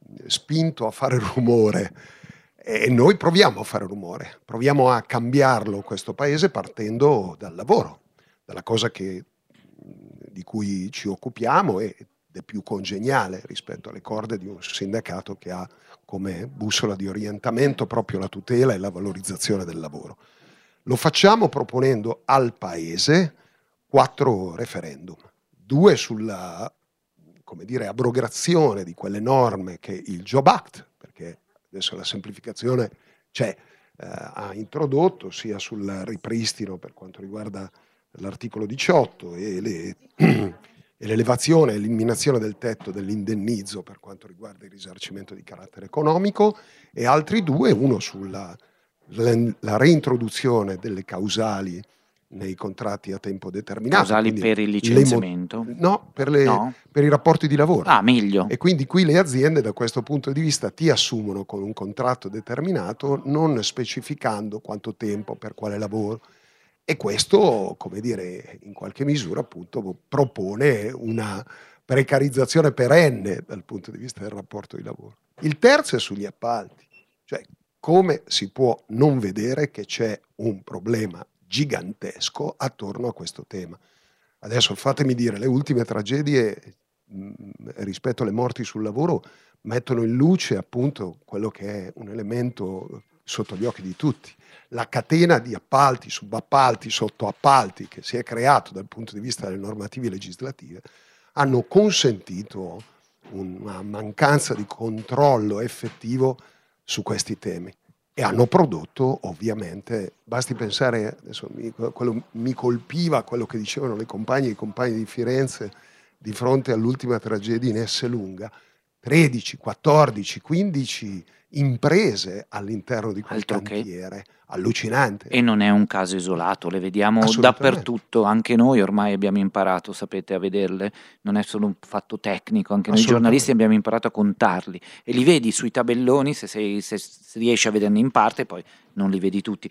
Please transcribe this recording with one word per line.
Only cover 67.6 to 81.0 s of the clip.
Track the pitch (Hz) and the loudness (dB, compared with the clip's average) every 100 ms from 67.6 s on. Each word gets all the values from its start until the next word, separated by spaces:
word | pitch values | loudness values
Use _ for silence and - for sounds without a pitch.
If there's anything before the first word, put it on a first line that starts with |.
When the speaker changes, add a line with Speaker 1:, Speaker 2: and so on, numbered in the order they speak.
| 95 - | -2 -8
Speaker 1:
come | 95 95 | -12 -8
dire, | 120 104 90 90 - - | -6 -4 -6 -12 -16 -20
in | 101 | -20
qualche | - 98 - 143 | -16 -12 -4 0
misura | 147 90 - | 0 -2 -6
appunto | - 87 87 - - - - | -8 -12 -10 -8 -8 -10 -4
propone | 160 131 - 95 104 143 113 107 | 0 0 0 -6 0 2 2 -2
una | 131 113 113 107 98 - - - _ | -8 -6 -4 -4 -8 -12 -20 -20 _
precarizzazione | - 131 131 139 143 127 123 160 151 | -2 0 2 2 2 0 2 4 4
perenne | - 123 160 156 113 98 90 - | 4 6 6 6 2 -4 -6 -8
dal | 95 | -14
punto | - 101 - | -12 -12 -12
di | - | -14
vista | 123 - | -14 -12
del | 98 | -12
rapporto | 101 95 104 - - | -12 -12 -14 -14 -14
di | |
lavoro. | 107 - 110 _ _ - | -14 -14 -18 _ _ -6
Il | 156 147 | -4 4
terzo | 240 294 - 117 | 6 6 2 -4
è | |
sugli | - 101 98 | -4 -8 -10
appalti, | - 117 113 92 _ _ _ _ _ - | -8 -6 -4 -8 _ _ _ _ _ -12
cioè | - - _ _ _ | -12 -12 _ _ _
come | - 180 185 143 - | 4 4 6 0 -2
si | - 98 | -4 -4
può | - 127 - - | 0 0 0 -2
non | 113 151 131 | 2 4 4
vedere | 101 104 117 135 147 | -2 -2 -2 -2 -4
che | - 101 | -6 -10
c'è | - 113 101 _ - | -4 -4 -4 _ -8
un | 113 95 | -6 -6
problema | - 90 101 113 | -10 -8 -2 -2